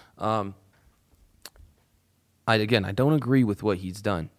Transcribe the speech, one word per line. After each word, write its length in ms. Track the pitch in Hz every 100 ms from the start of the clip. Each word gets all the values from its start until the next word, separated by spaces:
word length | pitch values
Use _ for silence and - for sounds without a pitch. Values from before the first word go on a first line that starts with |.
| - -
Um, 360 | 110 110 98 95 _ _ _ _ _ _ _ _ - - - _ _ _ _ _ _ _ -
I, 100 | 110
again, 280 | 107 117
I 80 | 95
don't 200 | 101 139
agree 320 | 156 120 135
with 180 | 117 101
what 160 | 104 95
he's 220 | 92 95
done 300 | 104 90 78